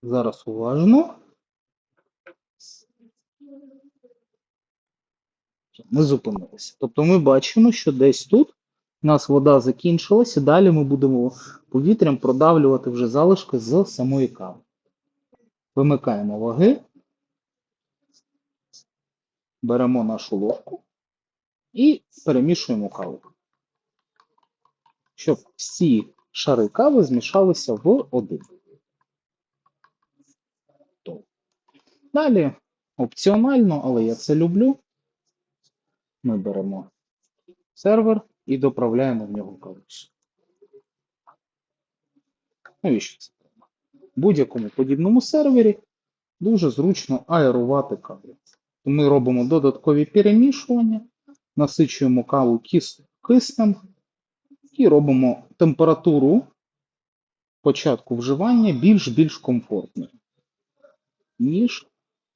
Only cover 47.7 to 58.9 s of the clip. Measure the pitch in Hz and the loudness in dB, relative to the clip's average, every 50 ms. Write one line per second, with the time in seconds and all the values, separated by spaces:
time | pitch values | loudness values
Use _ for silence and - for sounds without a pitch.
47.7 | 135 139 135 - 107 95 _ - 92 - _ - - _ _ _ _ _ _ _ | -2 -2 -2 -4 -8 -12 _ -18 -20 -20 _ -20 -20 _ _ _ _ _ _ _
48.7 | _ _ _ 139 139 147 147 143 143 143 123 123 127 123 123 127 160 160 139 139 | _ _ _ -4 -2 0 2 2 2 2 2 0 -2 -2 0 0 0 2 2 0
49.7 | 131 - - 156 151 147 151 - _ 208 202 208 208 220 240 277 262 - - - | -2 0 -2 0 0 0 0 0 _ 2 2 4 4 4 4 2 2 -2 -4 -4
50.7 | 247 240 233 220 220 214 220 _ _ _ _ _ - _ _ _ _ - 147 143 | -2 0 0 -2 -2 -4 -8 _ _ _ _ _ -20 _ _ _ _ -4 -4 -4
51.7 | - - 160 139 - - 143 131 127 127 117 _ - 139 135 120 117 113 _ - | 0 -2 -2 -2 -2 -4 -2 0 0 0 -2 _ -2 0 0 0 0 -2 _ -2
52.7 | - 175 - - - _ _ _ _ _ _ - 233 254 240 - - - 226 214 | -2 -2 -2 -2 -16 _ _ _ _ _ _ 2 2 2 2 0 -4 -2 0 0
53.7 | 196 - _ - _ _ _ _ _ _ _ _ _ _ _ _ - _ _ _ | 0 -2 _ -20 _ _ _ _ _ _ _ _ _ _ _ _ -20 _ _ _
54.7 | _ - 269 196 156 147 147 143 135 127 131 123 117 - - _ _ _ 175 160 | _ 2 2 4 4 4 4 4 2 2 2 0 -2 -4 -10 _ _ _ 0 0
55.7 | 143 - 160 160 160 - - 180 156 147 131 139 165 240 269 - _ _ _ _ | 2 2 2 0 0 0 0 0 2 2 4 4 2 2 0 -4 _ _ _ _
56.7 | _ _ _ _ _ _ _ _ _ _ _ _ _ _ _ _ _ _ _ 147 | _ _ _ _ _ _ _ _ _ _ _ _ _ _ _ _ _ _ _ -2
57.7 | 135 - - 156 127 110 - - 123 117 120 127 139 139 185 233 247 233 226 214 | -2 0 0 -2 -4 -4 -4 -8 -8 -8 -4 -4 -4 -2 0 0 2 2 2 2
58.7 | 160 123 123 190 | 0 2 4 4